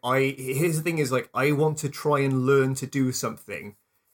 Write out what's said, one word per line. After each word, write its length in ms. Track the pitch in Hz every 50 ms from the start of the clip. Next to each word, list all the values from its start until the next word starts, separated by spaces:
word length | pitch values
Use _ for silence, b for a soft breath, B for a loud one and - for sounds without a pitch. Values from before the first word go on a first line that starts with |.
| -
I, 300 | 123 127 135 135 135 135
his 440 | 135 131 131 127 135 170 175 156 156
thing 180 | 156 175 165 156
is 120 | 147 120
like, 200 | 131 127 - - -
"I 200 | 123 135 147 147
want 260 | 139 156 156 151 -
to 100 | - 135
try 320 | - - - 151 147 139
and 240 | 139 135 135 131 127
learn 300 | 135 139 139 131 131 131
to 120 | 131 135
do 260 | 131 - 139 131 127 123
something. 640 | - - 113 110 - - - 98 73 95 104 104 _ _ _ _ _ _ _